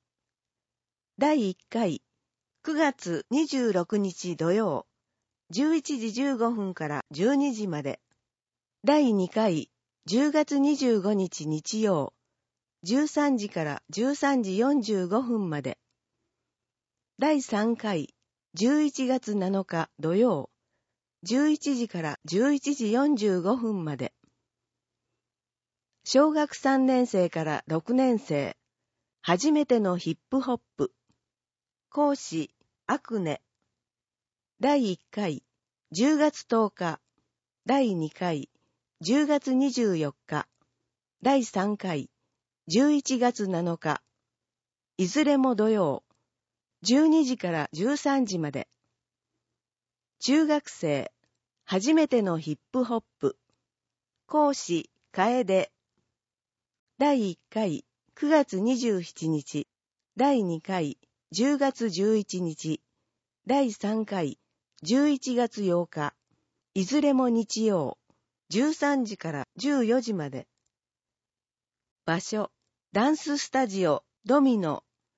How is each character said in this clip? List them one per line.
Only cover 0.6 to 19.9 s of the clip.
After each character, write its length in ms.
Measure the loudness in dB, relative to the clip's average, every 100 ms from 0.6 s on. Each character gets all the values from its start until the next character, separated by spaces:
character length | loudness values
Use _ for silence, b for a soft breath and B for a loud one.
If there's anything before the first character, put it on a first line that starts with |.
| _ _ _ _ _ -2
第 320 | 2 2 0
一 80 | -4 -8
回、 340 | -2 -2 -4 _ _ _ _ _ _
九 120 | -6
月 520 | 0 0 0 -6 -6 -2
二 160 | -2 0
十 260 | 0 0
六 260 | 0 0 -2
日 380 | -2 -4 -8 -4
土 160 | 0
曜、 340 | 0 0 -2 -8 _ _ _ _ _ _
十 240 | -2 0
一 240 | 0 -2 -6
時 140 | -4
十 240 | -2 -2 0
五 140 | -2
分 240 | -2 -4
か 140 | -4 -6
ら 160 | -6 -8
十 240 | -2 0
二 200 | 2 0
時 120 | -2 -4
ま 140 | -4
で。 180 | -6 -8 _ _ _ _ _ _ _ _
第 280 | 2 4 4
二 160 | 2 0
回、 420 | 0 0 0 -4 _ _ _
十 260 | -2 2 2
月 280 | 2 0 2
二 180 | 2 2
十 240 | 2 2
五 140 | 2
日 320 | 0 -2 -4 -4
日 360 | -4 -4 -2
曜、 320 | 0 0 -2 _ _ _ _ _ _ _
十 220 | -2 0 0
三 300 | 0 2 0
時 120 | -2
か 160 | -4
ら 180 | -4 -6 _
十 240 | -4 -2
三 280 | 0 0 0
時 160 | 0 0
四 220 | 2 2
十 260 | 0 -2 0
五 140 | -2
分 280 | -2 -2 -2
ま 120 | -4
で。 160 | -6 -10 _ _ _ _ _ _ _ _ _ _ _ _ _ -2
第 240 | 0 0
三 340 | 0 -2 0 -2
回、 380 | -2 -4 -6 _ _ _ _
十 280 | -2 2 2
一 240 | 2 0 -2
月 280 | -2 -2
七 300 | -2 0 -2
日 260 | -2 -4 -6